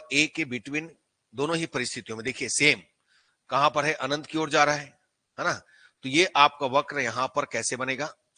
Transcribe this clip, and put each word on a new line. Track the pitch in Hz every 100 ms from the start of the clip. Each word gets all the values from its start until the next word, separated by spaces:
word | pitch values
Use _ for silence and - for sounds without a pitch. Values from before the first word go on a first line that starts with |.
| -
ए | 139 151
के | - 143
between | 123 135 147 160 - _ _ _
दोनों | 117 151 165
ही | 165
परिस्थितियों | 131 123 123 - 110
में |
देखिए | 120 - 117
सेम, | - 147 110 - _ _ _ _ _ -
कहां | 131 147
पर | 151
है? | 147
अनंत | 147 131 147 143
की | 156
ओर | 151
जा | 151
रहा | 147
है, | 147 139 _ _ _ _ -
है |
ना? | 165 120 - _ - _
तो | 131
ये | 143 185 147
आपका | 147 - 135
वक्र | 139 147 143
यहां | 120 117 131
पर | 143
कैसे | 135 117 110 123
बनेगा? | 131 127 151 - _